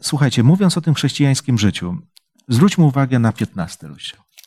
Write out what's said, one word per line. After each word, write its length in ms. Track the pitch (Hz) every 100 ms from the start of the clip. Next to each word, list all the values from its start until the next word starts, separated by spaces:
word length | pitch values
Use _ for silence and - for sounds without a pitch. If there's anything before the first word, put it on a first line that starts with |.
słuchajcie, 420 | - 139 139 123
mówiąc 340 | 117 190 185 170
o 40 |
tym 120 | 160
chrześcijańskim 640 | 139 139 - 143 135 - 117
życiu, 400 | 101 - 90 87 - _ _ _ -
zwróćmy 360 | 120 190 -
uwagę 360 | 151 139 127 127
na 120 | 113
piętnasty 560 | - - 95 85 - 73
rozdział. 340 | 69 - - _ -